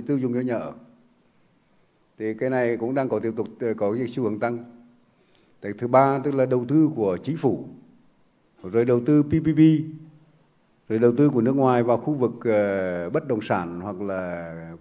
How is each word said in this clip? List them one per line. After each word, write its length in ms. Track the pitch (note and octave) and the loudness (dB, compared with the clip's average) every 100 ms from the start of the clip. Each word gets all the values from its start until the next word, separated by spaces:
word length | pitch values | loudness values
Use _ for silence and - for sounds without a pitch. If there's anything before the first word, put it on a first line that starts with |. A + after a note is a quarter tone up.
| A#2 | -2
tiêu 100 | C#3+ | -2
dùng 160 | B2+ | 0
cho 60 | A#2+ | -2
nhà 160 | B2 A2 | -2 -4
ở. 180 | D#2+ - - _ _ _ _ _ _ _ _ _ _ _ _ _ | -6 -14 -20 _ _ _ _ _ _ _ _ _ _ _ _ _
Thì 160 | A2 | -6
cái 160 | A2 B2+ | -4 -2
này 280 | C3 A#2+ A#2 | 0 0 -2
cũng 180 | A#2 C3 | -2 -2
đang 140 | C3 | -2
có 100 | A2 | -2
tiếp 140 | A#2 A#2 | -4 -6
tục, 100 | G2+ - | -8 -6
ờ, 140 | A#2+ | -6
có 200 | G#2+ G2+ | -2 -2
cái 140 | A2+ A#2+ | -2 -4
xu 160 | C3+ | -4
hướng 160 | A2+ G#2+ | -4 -2
tăng. 180 | A#2 A#2+ - - _ _ _ _ _ _ _ _ | -4 -6 -12 -20 _ _ _ _ _ _ _ _
Cái 120 | G#2 G#2 | -12 -8
thứ 100 | A#2+ | 4
ba, 320 | B2+ C3+ C3+ | 4 6 2
tức 140 | C#3+ | -2
là 120 | C3+ C3 | 0 2
đầu 200 | B2+ B2 | 0 2
tư 220 | D3 D#3 D#3 | 4 4 2
của 220 | G2+ F2 | 0 0
chính 140 | - D#3 | -4 0
phủ, 280 | C#3 F2+ - - - _ _ _ _ _ _ _ | 0 0 -6 -18 -20 _ _ _ _ _ _ _
rồi 220 | F#2 A2 A#2+ | -4 0 2
đầu 160 | A#2+ A#2+ | 2 4
tư 180 | D3+ | 2
P 40 | D3 | 4
P 200 | D#3+ D#3 D3+ | 0 0 6
P, 40 | D#3+ D#3 - - - - _ _ _ _ _ _ _ | 6 6 0 -12 -20 -20 _ _ _ _ _ _ _
rồi 100 | A2 | 2
đầu 140 | A#2+ A#2+ | 4 4
tư 120 | D3 | 4
của 120 | B2 | 4
nước 140 | A#2 C#3 | 2 2
ngoài 280 | C3 B2 | 4 4
vào 140 | A#2+ A#2+ | 2 0
khu 160 | C3+ | 0
vực, 180 | D3 A#2 A#2 | -2 -2 -2
ờ, 680 | A#2+ G#2+ G2+ G2 F#2 F2+ F2 | 0 2 2 0 -2 -4 -4
bất 180 | C#3 C#3+ | -6 -4
động 140 | A2+ | -6
sản 400 | G#2 G2+ E2+ F2 | -2 -2 -2 -8
hoặc 200 | F#2+ F#2 | -10 -8
là, 520 | G2+ F#2+ F2+ F2 E2 E2 E2 E2 | -6 -6 -6 -8 -10 -12 -14 -16